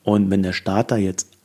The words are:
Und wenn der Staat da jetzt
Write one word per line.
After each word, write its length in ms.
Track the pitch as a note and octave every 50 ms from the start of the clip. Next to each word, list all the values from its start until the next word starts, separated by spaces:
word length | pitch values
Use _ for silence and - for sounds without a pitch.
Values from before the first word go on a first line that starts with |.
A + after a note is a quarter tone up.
| _
Und 280 | G#2+ G#2 G#2 G2+ F#2+
wenn 100 | - G#2+
der 120 | F#2+ F#2 F2+
Staat 360 | - - F#2+ F#2+ G#2 A#2 -
da 80 | B2
jetzt 320 | G#2+ G2 F#2+ F2+ - - - _ _